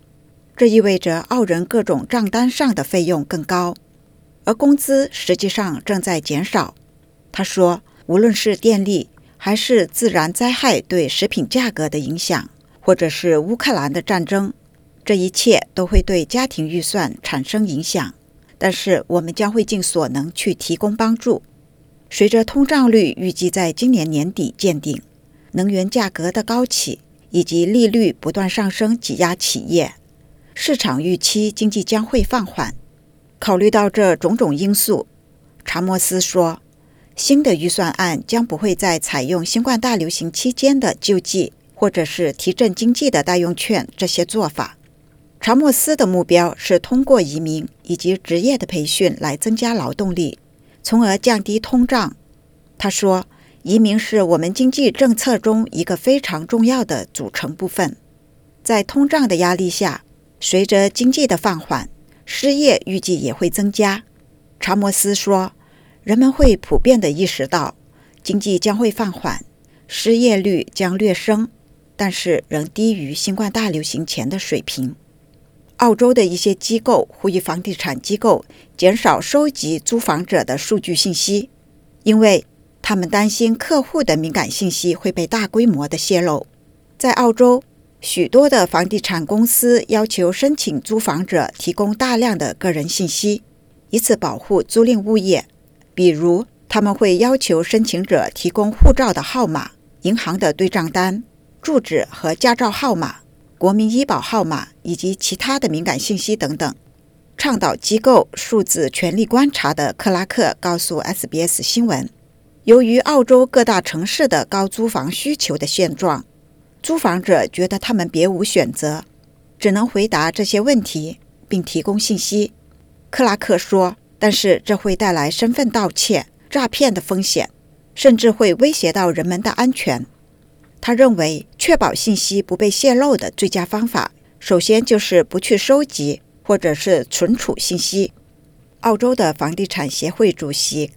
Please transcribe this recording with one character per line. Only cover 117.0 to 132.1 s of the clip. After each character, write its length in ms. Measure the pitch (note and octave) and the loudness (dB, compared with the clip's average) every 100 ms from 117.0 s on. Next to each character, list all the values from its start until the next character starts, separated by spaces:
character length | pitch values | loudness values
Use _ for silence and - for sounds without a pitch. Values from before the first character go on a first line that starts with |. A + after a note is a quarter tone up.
| G3+ F3 | 0 0
者 240 | F3+ E3 G2+ | 2 2 2
觉 220 | - F#3 | -2 -2
得 100 | G3 | -2
他 160 | - | -2
们 160 | A3 E3+ | -2 -2
别 180 | E3 F3+ | 0 0
无 160 | F3+ | 0
选 280 | G#3+ F#3 A#2+ | 0 0 0
择， 320 | - D3+ D#3 - _ _ _ _ _ | -2 -6 -6 -10 _ _ _ _ _
只 120 | G#3 | 0
能 140 | G3 A#3 | 2 0
回 220 | G3 G#3+ | 0 0
答 240 | E3 D#3+ | 0 0
这 120 | - | -2
些 160 | G3+ G3+ | -2 0
问 220 | B3 C4 | 2 2
题 380 | - D#3 D#3 - _ _ _ | 0 -8 -8 -12 _ _ _
并 140 | G3 | -6
提 220 | F3 E3 | -4 -4
供 160 | E3 G#3 | -2 -2
信 180 | - G3+ | -2 -2
息。 360 | - G#3 G#3 - _ _ _ _ _ | -2 -2 -2 -6 _ _ _ _ _
克 120 | - | 0
拉 120 | B3 G#3 | 0 0
克 240 | - F#3 | 0 0
说， 360 | - G3 F3+ - _ _ | 2 2 2 -2 _ _
但 140 | G#3 | 0
是 280 | G3 G3+ E3+ - | 2 2 0 0
这 100 | G3+ | -2
会 200 | G3+ F#3 | -2 0
带 160 | G3+ | 0
来 180 | E3 D3 | 0 -2
身 240 | - A#3 | 0 0
份 160 | B3 B3+ | 0 0
盗 220 | A#3 F#3+ | 0 -2
窃、 340 | - - F3 - _ _ | -2 0 0 -2 _ _
诈 180 | C#4 B3 | -2 -2
骗 240 | - C4+ | 0 0
的 80 | F3+ | 0
风 220 | - F#3+ | -2 -2
险， 300 | F#3+ D#3+ - _ _ _ _ | 0 -2 -4 _ _ _ _
甚 240 | - C4+ A3+ | 4 6 6
至 140 | A#3 | 4
会 240 | A3 G#3 E3+ | 4 2 4
威 160 | C#4 | 2
胁 200 | D#4 E3 | 2 -2
到 200 | G3 F3+ | 0 0
人 160 | D#3 F3 | 0 -2
们 120 | F3+ | -2
的 120 | A3 | -4
安 200 | - B3 | 0 -2
全。 360 | C4 - A#2+ - _ _ _ _ _ _ _ | 0 -2 -4 -6 _ _ _ _ _ _ _
他 120 | - A#3+ | -2 4
认 200 | C4 F#3+ | 4 4
为， 300 | D#3 D#3 - - | 0 -4 -10 -4
确 180 | - D#4+ | 2 2
保 160 | F#3+ | 2
信 220 | - A3 | 0 0